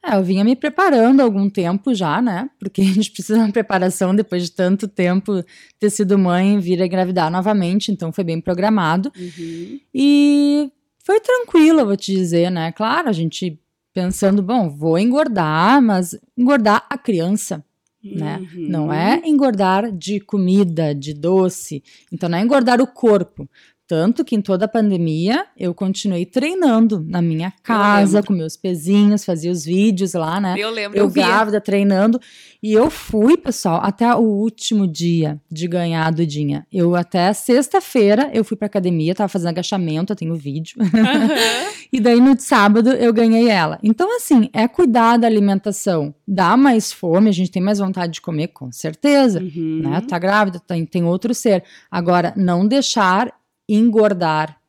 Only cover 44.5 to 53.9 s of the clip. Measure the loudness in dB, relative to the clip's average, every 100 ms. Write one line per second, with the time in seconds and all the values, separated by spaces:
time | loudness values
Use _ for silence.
44.5 | 0 -2 2 2 4 4 4 2 2 2
45.5 | 0 -2 -4 -2 -2 -4 -8 -6 0 2
46.5 | 4 4 2 -2 -6 0 2 4 2 -2
47.5 | -2 -2 -2 -4 -4 -6 -8 -8 -6 -6
48.5 | -8 -16 -10 -10 -2 2 4 4 0 -6
49.5 | -6 -6 -4 -4 -4 -4 -4 0 0 0
50.5 | -4 _ -6 -4 -2 -2 -2 -4 -2 0
51.5 | 0 -2 -20 _ -4 0 0 0 -2 0
52.5 | 2 2 0 0 0 2 2 -2 _ _
53.5 | _ -2 2 2